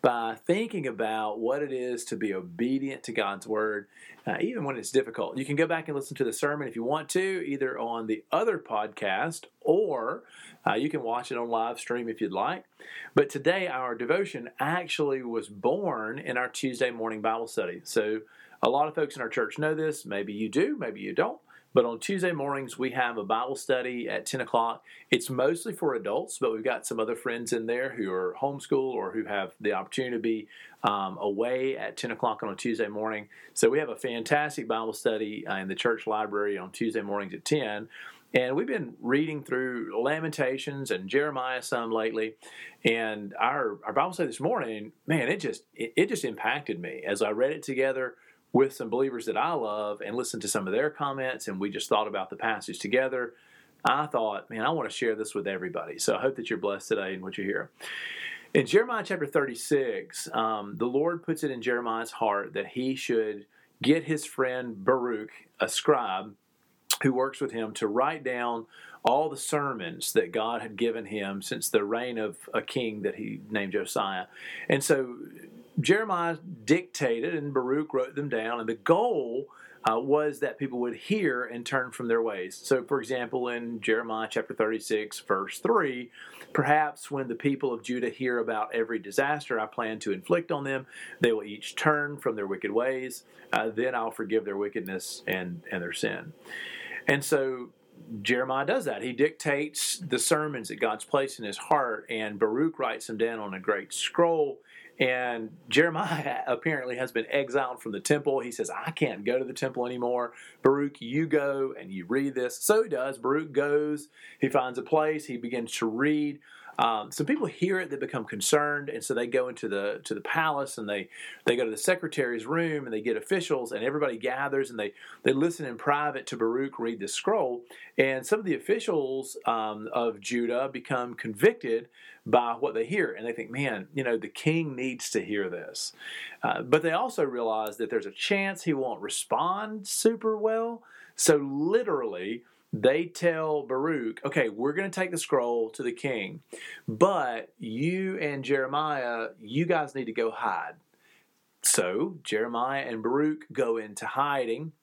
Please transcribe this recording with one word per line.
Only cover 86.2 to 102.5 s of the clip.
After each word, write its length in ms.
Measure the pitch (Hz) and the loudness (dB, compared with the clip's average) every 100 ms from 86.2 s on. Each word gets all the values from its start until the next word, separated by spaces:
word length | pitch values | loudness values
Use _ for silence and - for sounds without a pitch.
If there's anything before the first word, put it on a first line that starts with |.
| - - - | -18 -18 -2
"Perhaps 580 | - 139 151 151 143 - | 0 4 4 4 -4 -6
when 160 | 139 127 | -4 -2
the 80 | 117 | 0
people 380 | 143 135 139 | 0 2 0
of 100 | 113 | -2
Judah 260 | 117 123 117 | -2 0 -2
hear 300 | - 131 123 | 0 0 0
about 340 | 113 110 110 | 0 -2 -2
every 260 | 117 113 113 | 0 0 -2
disaster 600 | 101 98 139 147 143 117 | 0 2 2 0 -2 -2
I 60 | 107 | -2
plan 340 | - 110 110 | -2 -4 -2
to 140 | 104 | -2
inflict 360 | 98 - 175 170 | -4 2 0 2
on 140 | 147 | -4
them, 240 | 139 135 131 - - - | -2 -4 -4 -16 -16 2
they 140 | 120 | 2
will 100 | 110 | 2
each 320 | 104 107 - - | -2 -10 -10 2
turn 400 | 156 147 143 143 | 4 4 0 -2
from 220 | 131 110 | -2 0
their 100 | 98 | -2
wicked 240 | 95 104 | -2 0
ways. 540 | 107 123 131 131 127 - - - | 2 2 -2 -6 -10 -16 -20 -2
Uh, 180 | - 110 | 0 0
then 260 | 110 127 123 | 0 0 0
I'll 160 | 113 | -2
forgive 340 | - 104 110 101 | -4 2 2 2
their 120 | 98 | -2
wickedness 640 | 101 110 95 95 - - - | -2 -4 -4 -6 -6 -8 -2
and, 340 | 95 90 85 - | -2 -2 -8 -6
and 140 | 98 | -4
their 100 | 85 | -4
sin." 380 | - 113 92 156 - - - - - - - - | -2 -2 -2 -8 -16 -14 -12 -10 -12 -10 -2 2
And 160 | 143 | 2
so 500 | 143 147 135 131 123 _ _ - - 113 | 4 2 2 -2 -8 _ _ -20 -12 -6
Jeremiah 440 | 104 123 131 131 143 | 2 2 4 0 2
does 200 | 254 165 | 2 0
that. 160 | 101 | -4
He 100 | 123 | -6
dictates 840 | 120 160 - 156 143 151 151 - - | 2 2 2 0 0 -2 -2 -2 -2
the 220 | 170 131 | 0 0
sermons 500 | - 156 151 135 110 | 4 2 2 -4 -6
that 100 | - | 0
God's 240 | 117 110 | 0 0
placed 340 | - 143 135 - | 0 2 2 -4
in 60 | |
his 140 | 107 95 | -8 -8
heart, 480 | - 151 127 110 - | 2 4 4 -2 -4
and 300 | 113 107 104 | -4 -4 2
Baruch 400 | 107 | 2